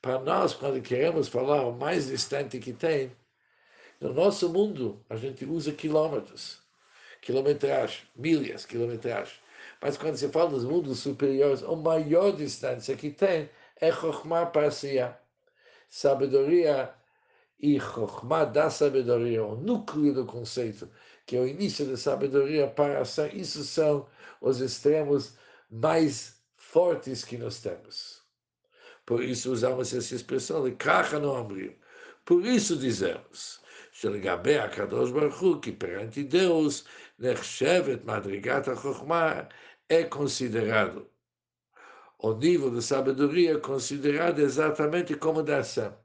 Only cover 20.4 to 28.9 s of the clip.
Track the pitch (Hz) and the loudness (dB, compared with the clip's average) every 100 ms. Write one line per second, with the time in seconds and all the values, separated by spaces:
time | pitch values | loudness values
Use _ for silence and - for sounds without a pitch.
20.4 | 113 - 117 104 - - - - - 123 | -8 -4 -4 -6 -16 -20 -20 -20 -6 -2
21.4 | 127 151 202 - 143 127 143 135 139 139 | -2 -2 -4 -2 -4 -2 -2 0 2 2
22.4 | 139 156 139 - 147 139 131 - 147 196 | 2 2 0 2 0 0 -4 -2 -4 -4
23.4 | 180 151 143 - 151 147 139 - - - | -10 -10 -6 0 2 2 -2 -20 -20 -6
24.4 | 127 127 131 - 147 156 143 143 - - | -2 0 -2 0 2 2 2 0 0 -14
25.4 | - - _ 113 151 165 156 110 - _ | -20 -20 _ -2 2 4 2 0 -12 _
26.4 | _ _ - 160 180 160 - 127 - 120 | _ _ 0 4 4 0 -4 -10 -8 -8
27.4 | 117 - 101 85 - - - - _ _ | -8 -8 -10 -10 -14 -16 -16 -20 _ _
28.4 | _ _ _ _ - | _ _ _ _ -20